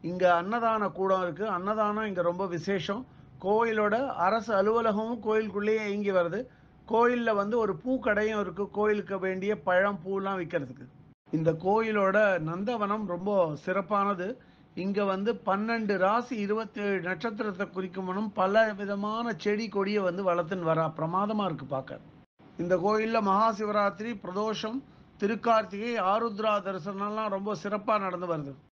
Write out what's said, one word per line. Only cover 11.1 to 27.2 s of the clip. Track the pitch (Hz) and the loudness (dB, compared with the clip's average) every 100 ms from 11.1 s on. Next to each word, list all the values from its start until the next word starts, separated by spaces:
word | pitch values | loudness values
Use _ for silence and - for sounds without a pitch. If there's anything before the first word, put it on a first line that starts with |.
| _ - | _ -6
இந்த | 156 160 | 0 2
கோயிலோட | 160 185 214 226 208 190 202 208 180 | 2 2 2 2 2 4 4 4 2
நந்தவனம் | 156 175 202 233 202 214 202 | -2 -4 -4 -2 0 -2 -2
ரொம்ப | 175 196 202 165 147 | -4 0 2 2 0
சிறப்பானது. | - 185 196 202 196 190 185 262 - - - - | -2 -2 0 2 2 0 -4 -8 -14 -20 -14 -6
இங்க | 190 202 | -2 0
வந்து | 202 190 208 226 - | 0 0 0 -2 0
பன்னெண்டு | 196 220 233 214 196 | 0 0 -2 0 2
ராசி, | 190 226 240 226 | 4 2 0 -4
இருபத்தேழு | 202 214 214 - 202 190 | -2 -2 -2 -4 -2 0
நட்சத்திரத்தை | 170 180 233 214 214 185 196 | -2 -4 -4 -4 -6 -4 -6
குறிக்கும் | 180 185 185 185 | -4 -6 -6 -4
வண்ணம் | 185 214 | -4 -4
பல | 202 190 214 220 | 0 4 4 4
விதமான | 202 202 202 208 220 233 170 | 0 -4 -4 -2 -4 -4 -2
செடி | 208 208 226 | -2 -2 -2
கொடியை | 196 196 208 | -2 0 2
வந்து | 185 175 | 0 0
வளர்த்துன்னு | 190 175 165 190 160 | 0 0 0 -2 0
வரா. | 160 160 | 2 0
பிரமாதமா | 156 160 180 208 214 196 | -2 -2 0 0 0 -2
இருக்கு | 151 131 | -4 -6
பார்க்க. | 135 131 - - - _ _ - - | -6 -6 -16 -16 -20 _ _ -18 -8
இந்த | 175 180 | 0 2
கோயில்ல | 190 214 220 226 | 2 2 2 2
மகா | 202 196 226 | 2 4 2
சிவராத்திரி, | 202 214 208 202 196 220 214 | 0 -2 2 0 -2 -8 -8
பிரதோஷம், | - 185 220 208 220 254 - - - - | -6 -4 -2 -2 -6 -8 -10 -20 -20 -2
திருக்கார்த்திகை, | 202 226 240 226 190 202 233 233 | 0 0 4 4 2 -6 -4 0
ஆருத்ரா | 185 214 233 202 214 208 | 2 2 0 -2 0 0
தரிசனம்லாம் | 196 185 175 196 208 214 | -2 -6 -6 -6 -4 -4